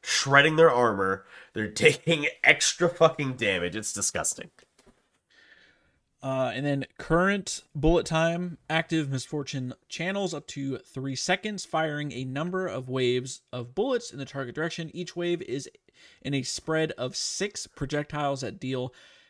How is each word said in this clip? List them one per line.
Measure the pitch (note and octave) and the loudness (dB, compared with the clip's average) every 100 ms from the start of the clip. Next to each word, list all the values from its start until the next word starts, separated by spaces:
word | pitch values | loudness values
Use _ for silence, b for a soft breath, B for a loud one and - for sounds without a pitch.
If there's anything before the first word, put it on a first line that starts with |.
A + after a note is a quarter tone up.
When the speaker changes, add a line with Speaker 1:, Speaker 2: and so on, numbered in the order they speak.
Speaker 1:
shredding | - - C#3 C#3 D3+ D#3 | -2 -2 6 8 8 8
their | D#3+ | 8
armor. | B2 A#2+ G2 F#2+ F#2+ B B B | 8 4 4 0 -2 B B B
They're | A2 G#2+ | -6 -4
<laughs> | |
taking | - D#3 - D#3+ D#3 D3+ - | 4 4 6 0 0 0 0
extra | - D3 - - E3+ | 2 4 2 2 0
fucking | F3 D#3+ - C3+ A#2+ | 6 4 4 -4 0
damage. | G#2+ F#2 F2 G#2 | 0 0 -2 -4
It's | G#2+ | -6
disgusting. | G#2 - F2 C#2+ - - _ _ _ - _ _ _ _ b b b b b b b _ _ | -4 -4 -2 -4 -6 -12 _ _ _ -20 _ _ _ _ b b b b b b b _ _
Speaker 2:
Uh, | C3+ C3 B2+ A2 | -6 -2 -2 0
and | C#3+ | 0
then | C#3 C3 - | -2 -4 -8
current | - E3 F#3+ G3+ - - - D3+ | 2 4 4 2 -2 -8 -10 2
bullet | D#3 E3+ | 6 6
time, | - D#3+ E3 E3+ F3+ - - | 4 2 2 0 -6 -8 -2
active | D#3+ - D#3+ C#3 | -2 0 0 0
misfortune | C3+ - D3+ C3 C#3 B2+ - - | -4 -4 -8 -6 -6 -6 -10 -12
channels | - F3 G3+ F#3 | -8 -4 -2 -4
up | D3+ - | -6 -10
to | C#3+ C3+ B2+ | -8 -6 -6
three | - C3 C3+ B2+ | -8 -8 -6 -4
seconds, | - F#3+ G#3+ G3+ - | -2 -2 -2 -8 -4
firing | D#3+ D#3+ D3 D3 | -2 -2 -2 -6
a | B2 C3 | -6 -6
number | C#3 F3 F#3 F#3 | -4 -4 -2 -4
of | A2 B2+ | -6 -4
waves | C3 B2 B2 B2+ - - | 0 2 2 -2 -12 -12
of | B2 A#2+ D#3 | -10 -6 -2
bullets | C4 B3 - | 0 -2 -4
in | D#3+ | -12
the | C3+ | -10
target | C#3 B2 B2+ | -8 -8 -6
direction. | E3 - D#3+ E3+ | -6 -6 -10 -8
Each | F3 F3 | -8 -4
wave | F3 E3+ | -2 -2
is | - C#3 - - _ B B B | -4 -8 -8 -18 _ B B B
in | - | -4
a | C#3 | -4
spread | C3 - - D#3+ D#3+ | -2 -6 -2 0 0
of | - B2+ - | -2 -6 -4
six | - - G3+ - - | -6 -4 -6 -6 -12
projectiles | - C#3 D3 D3 D3 C#3+ C3+ | -8 -4 -4 -4 -4 -2 -2
that | A#2+ F#2 | -6 -6
deal | B2+ B2+ B2+ B B B | -6 -4 -4 B B B